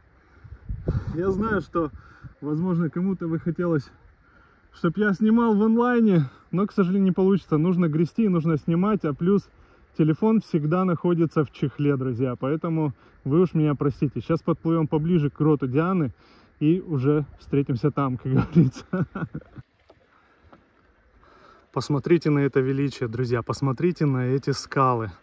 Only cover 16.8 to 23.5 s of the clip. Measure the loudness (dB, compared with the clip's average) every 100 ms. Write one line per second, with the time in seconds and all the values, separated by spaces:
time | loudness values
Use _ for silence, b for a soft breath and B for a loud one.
16.8 | 0 -2 2 0 -2 -10 -4 -2 0 -2
17.8 | -2 0 -2 -4 -2 0 2 4 4 0
18.8 | -6 -4 -4 -6 -10 -10 -16 -20 -20 _
19.8 | _ _ b b b b b b b b
20.8 | b b _ _ b b b b _ -8
21.8 | -4 -4 2 2 2 0 2 0 0 -2
22.8 | -4 -4 -6 -4 -4 -4 -4